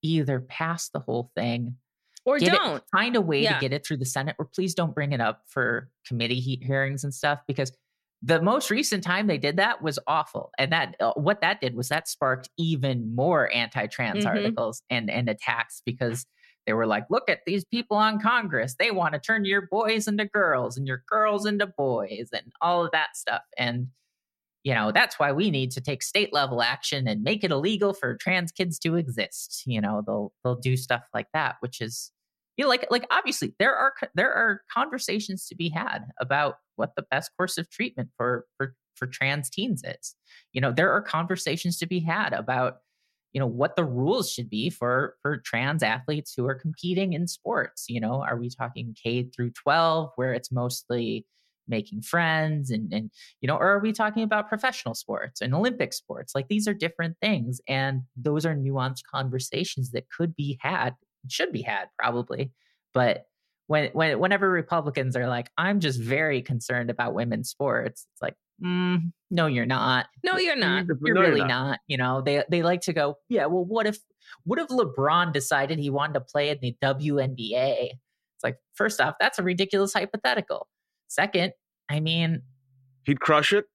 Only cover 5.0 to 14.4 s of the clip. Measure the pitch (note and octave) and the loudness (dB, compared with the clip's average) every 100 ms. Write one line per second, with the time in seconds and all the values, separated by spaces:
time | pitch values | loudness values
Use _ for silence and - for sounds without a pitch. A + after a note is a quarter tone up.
5 | C#3+ C3+ A2+ A2+ _ - A#2 A#2 C3 _ | -2 2 0 -2 _ -2 0 0 -4 _
6 | - A#2+ A#2 B2+ B2+ C3 B2 C3+ C3+ C#3 | -6 -2 0 0 -2 -4 0 0 0 -2
7 | C#3+ C3+ D3 D3 - C3+ C3 - _ _ | -6 -2 -2 -2 -4 -4 -4 -6 _ _
8 | _ _ B2 E3 F3 C4 - A3 D4+ G3+ | _ _ 2 4 4 2 2 0 0 -2
9 | E3+ F3+ G#3+ D3 C#3+ E3 G#3 A#3 D#3 C#3 | 0 0 2 2 0 2 2 2 -4 -4
10 | - D#3 D#3 G#2+ - - C3+ E3 B2+ - | 0 0 0 -8 -10 -2 0 2 0 0
11 | A2+ A2+ D3+ G#3 E3+ G#3 B2+ A#2 B2+ D3+ | 0 2 0 2 2 0 -4 -4 -2 -2
12 | - - C#3 B2+ B2+ - E3 D#3 C3+ B2+ | -4 -2 0 0 -6 -4 0 2 0 0
13 | A2 A#2 D3 E3 B2 A#2+ A#2 C3 G#2 - | -2 0 2 4 2 2 0 -2 -4 -2
14 | A#2 G3 G#3 G3+ | -2 0 0 2